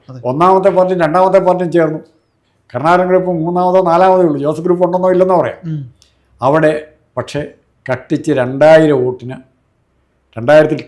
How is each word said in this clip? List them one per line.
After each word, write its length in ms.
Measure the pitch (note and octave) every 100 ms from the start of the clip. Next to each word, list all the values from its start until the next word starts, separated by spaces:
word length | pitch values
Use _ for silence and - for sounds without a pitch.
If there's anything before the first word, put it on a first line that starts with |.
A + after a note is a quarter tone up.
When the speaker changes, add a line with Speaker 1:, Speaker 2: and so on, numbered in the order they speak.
| -
Speaker 1:
അതെ. 100 | B2+ B2
Speaker 2:
ഒന്നാമത്തെ 420 | C#3 F3+ F#3+ G3 F#3
പാർട്ടിയും 240 | F#3 F3+ D#3
രണ്ടാമത്തെ 340 | F3+ F#3+ F#3+ F3+
പാർട്ടിയും 240 | F3+ F3 E3
ചേർന്നു. 240 | D#3+ D#3 - _ _ _ _ _ _
കരുണാകരൻ 360 | B2 D#3 F3+ F3+
ഗ്രൂപ്പ് 280 | F#3 F3+ E3+
മൂന്നാമതോ 400 | E3 F3 F3+ F#3 F3+
നാലാമതേ 340 | E3+ F#3+ F#3 E3+
ഉള്ളൂ. 100 | C#3+ C#3+
ജോസഫ് 200 | D#3 F3
ഗ്രൂപ്പ് 180 | F3 F3
ഉണ്ടെന്നോ 220 | F3+ F#3 F3+
ഇല്ലെന്നോ 220 | F#3 F3+
പറയാം. 180 | A#2+ - E3
Speaker 1:
ഉം. 140 | D3+ B2+ _ _ _ _ _
Speaker 2:
അവിടെ 340 | B2+ D#3 D#3 D#3 - _ _ B2+
പക്ഷേ 240 | A#2+ D3 D3 - _ _ -
കട്ടിച്ച് 460 | B2+ - D3 D#3 C3
രണ്ടായിരം 560 | B2 C3+ D3+ D#3+ D#3 C#3
വോട്ടിന്, 340 | B2+ B2+ A#2+ G#2+ _ _ _ _ _ _ _ _ _ A2+
രണ്ടായിരത്തിൽ 440 | B2 D#3 D#3 D3